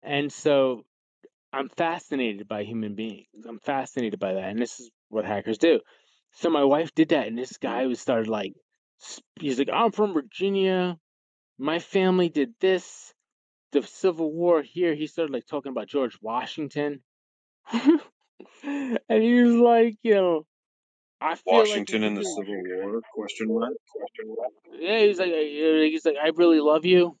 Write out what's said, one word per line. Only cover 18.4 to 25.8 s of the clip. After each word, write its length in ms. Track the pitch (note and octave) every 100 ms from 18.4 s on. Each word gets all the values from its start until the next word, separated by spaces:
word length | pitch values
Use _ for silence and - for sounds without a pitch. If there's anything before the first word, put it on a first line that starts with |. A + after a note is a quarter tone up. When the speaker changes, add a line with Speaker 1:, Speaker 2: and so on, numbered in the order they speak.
| - _
Speaker 1:
And 600 | C#4+ C#4+ C4+ A#3 _ A3
he 200 | A3+ B3
was 120 | A#3+
like, 420 | A#3 A#3+ A#3 A#3 G#3+
you 120 | A#3
know, 320 | G3+ F#3 D#3+ D#3 _ _ _ _ _ _ _
"I 140 | D3 E3
feel 320 | F3+ F#3+ G#3+
like 0 |
Speaker 2:
Washington 340 | G#3 G2+ A2
Speaker 1:
you 60 | G#2+
Speaker 2:
and 80 | G#2
the 60 |
Speaker 1:
should 240 | G2 F2 G2
do" 160 | G2+
Speaker 2:
Civil 280 | F#2 F#2 G2
War, 100 | A2+ A2+
question 340 | - G#2 - A2
mark? 240 | A2+ A#2+ C3 _ - - - A3 A3+ - _ _
Speaker 1:
Yeah, 260 | - E3+ A3+
he's 180 | G#3 F#3
like, 120 | F3+
uh, 520 | E3 D3+ D3 D#3+ D#3